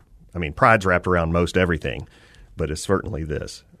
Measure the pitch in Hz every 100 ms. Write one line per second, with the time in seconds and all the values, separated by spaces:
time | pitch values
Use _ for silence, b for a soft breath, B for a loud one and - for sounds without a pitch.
0 | _ - - 85 76 - 127 110 92 90
1 | 92 87 82 85 87 92 90 82 69 57
2 | - b b b b - 76 78 - 95
3 | - 73 78 69 - - - -